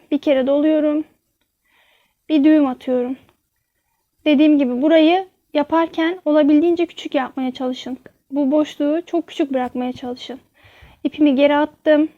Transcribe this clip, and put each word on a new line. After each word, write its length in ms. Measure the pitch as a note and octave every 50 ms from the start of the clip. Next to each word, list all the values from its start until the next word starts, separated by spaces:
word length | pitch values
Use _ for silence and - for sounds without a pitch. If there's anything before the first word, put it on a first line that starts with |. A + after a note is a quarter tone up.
| _ _
Bir 80 | - C#4
kere 280 | - D#4 C#4 C4 B3+
doluyorum. 580 | C4 C#4 D4 D4 D#4 D#4 D4+ D4 D4+ D4+ D4+ D#4 - _ _ _ _ _ _ _ _ _ _ _ _ _ _ _ _ _ _ _ _ _ _ _ _
Bir 160 | D#4 D#4 C#4
düğüm 220 | D#4 D#4 D#4 D4
atıyorum. 500 | C4+ B3+ B3+ - - B3+ B3 B3 B3 C4 - _ _ _ _ _ _ _ _ _ _ _ _ _ _ _ _ _ _ _ _ _
Dediğim 340 | D#4 D4+ C4 D#4 D#4 D4+ C#4+
gibi 240 | C#4+ B3 B3 B3 C4
burayı 460 | D#4+ E4 D#4+ D#4 D#4 F4 F#4 F#4+ F#4 _ _ _ _ _
yaparken 680 | D4 D4 D4 D#4+ E4 E4 D#4+ E4 - D#4+ E4 F4+ F#4 _
olabildiğince 640 | D4+ D4+ D4+ D4+ C#4+ D4+ D4+ D#4 F4 F4 E4 F4
küçük 280 | E4 - - - D#4 -
yapmaya 380 | D4 B3+ B3+ - - C4 B3+ B3+
çalışın. 460 | - C4 B3+ B3+ B3+ - B3 B3+ B3+ _ - _ _ _ _
Bu 200 | C4+ C#4 D4 C4
boşluğu 520 | D4 D4+ D4+ C#4+ - _ D4 D4 D4 E4 E4+
çok 200 | - - E4+ D#4
küçük 260 | - - - E4+ C#4 C#4
bırakmaya 400 | C4 B3 B3 - B3 B3+ B3 B3+
çalışın. 480 | - - B3+ B3 B3+ - - B3 C4+ _ _ _ _ _ - _ _ - - - _ _
İpimi 300 | C#4+ - - D4+ D4 C4+
geri 220 | B3 C#4+ C#4+ D4
attım. 520 | D4 D4+ D4+ - _ _ D#4 D4+ D4 D4+ D#4 -